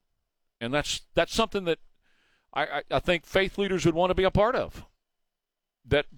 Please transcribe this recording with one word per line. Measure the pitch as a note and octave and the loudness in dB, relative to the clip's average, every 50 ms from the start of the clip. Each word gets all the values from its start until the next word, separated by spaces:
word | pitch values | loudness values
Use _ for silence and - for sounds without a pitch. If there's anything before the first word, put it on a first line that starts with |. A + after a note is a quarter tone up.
| _ _ _ _ _ _ _ _ _ _ _ - | _ _ _ _ _ _ _ _ _ _ _ -10
And | A#2 A#2+ C3+ | -6 -2 -2
that's, | D3 C#3 - - - - _ - | -2 -2 -2 -6 -8 -8 _ 0
that's | E3 E3+ - - | 0 0 0 0
something | - A3+ A3 - G3+ F#3 | -2 0 0 -2 -4 -2
that | E3 D#3+ - - - _ _ _ _ _ _ _ _ _ _ _ _ - | -2 -4 -4 -6 -18 _ _ _ _ _ _ _ _ _ _ _ _ -4
I, | A2+ - | -4 -4
I, | - C#3+ D3 - - | -4 -4 -6 -4 -2
I | C#3+ C3+ | -2 -2
think | - F3 F3+ E3 - | 0 0 0 -2 -2
faith | - - F#3+ F#3+ F#3 - | 0 0 0 0 0 -2
leaders | - G3+ F#3+ F#3+ E3+ C#3 | -2 -2 -2 0 0 2
would | E3+ D#3 | 2 2
want | E3 F3+ F3+ | 2 2 2
to | F#3 | 2
be | F3+ F#3+ | 2 2
a | F#3+ | 2
part | - F#3+ G#3 A#3 B3+ | 4 4 4 2 2
of, | G3+ G#2 D#2 - - - - _ _ _ _ _ _ _ _ _ _ _ _ _ _ _ _ _ _ _ | -2 -4 -6 -8 -16 -20 -20 _ _ _ _ _ _ _ _ _ _ _ _ _ _ _ _ _ _ _
that | B2 C#3 D3 C#3+ - - | 0 0 0 0 -2 -10